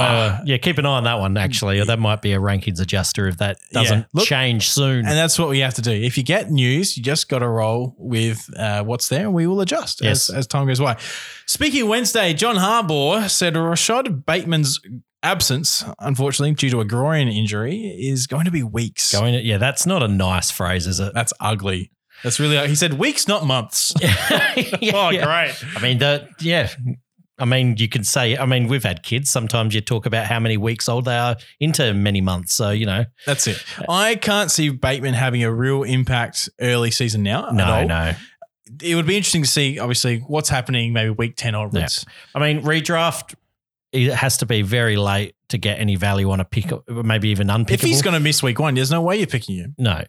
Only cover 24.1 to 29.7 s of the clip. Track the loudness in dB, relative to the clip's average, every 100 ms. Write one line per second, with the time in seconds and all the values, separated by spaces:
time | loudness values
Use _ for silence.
24.1 | 2 2 0 0 0 -4 -2 0 2 2
25.1 | 2 2 2 0 -4 -10 -2 0 2 2
26.1 | 2 -4 -6 0 0 0 -4 -6 -8 _
27.1 | _ _ -4 0 2 2 2 0 0 0
28.1 | 0 2 0 2 2 2 0 -2 -4 -4
29.1 | -2 0 -2 0 0 0